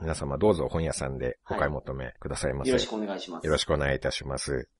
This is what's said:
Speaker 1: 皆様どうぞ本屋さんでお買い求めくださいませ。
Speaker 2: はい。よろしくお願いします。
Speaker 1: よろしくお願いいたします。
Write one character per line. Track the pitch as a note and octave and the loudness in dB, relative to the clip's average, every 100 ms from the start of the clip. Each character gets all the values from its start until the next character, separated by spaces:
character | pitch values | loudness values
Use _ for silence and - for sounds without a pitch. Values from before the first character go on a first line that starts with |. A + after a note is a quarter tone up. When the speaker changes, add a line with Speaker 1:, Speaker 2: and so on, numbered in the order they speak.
Speaker 1:
皆 | D#2+ | -4
様 | D#2 C#2+ C2+ | -2 -2 4
ど | G#2+ | 6
う | |
ぞ | E2+ B1+ | 6 2
本 | D#2+ | 0
屋 | D#2+ | 0
さ | - C#2 | 0 -2
ん | C2+ | -2
で | B1 - - | -4 -4 -4
お | |
買 | - C#2+ | 0 0
い | |
求 | C#2+ - | 0 -6
め | C2+ B1+ - | -6 -8 -8
く | - | -6
だ | C#2 | -2
さ | C2+ | 0
い | |
ま | C2+ | 0
せ。 | C3 | 2
Speaker 2:
は | |
い。 | |
よ | |
ろ | B2 | 2
し | - | 2
く | |
お | A2 | -2
願 | G#2 F#2 | -4 -4
い | |
し | - | -6
ま | E2+ | -4
す。 | D#2 | 0
Speaker 1:
よ | |
ろ | D2+ | 2
し | |
く | - | 2
お | D2 | 2
願 | C#2 | 2
い | C2+ | 2
い | |
た | C2+ | 0
し | - | -2
ま | C#2+ C2+ | -4 -4
す。 | - C2+ - | -2 -4 -4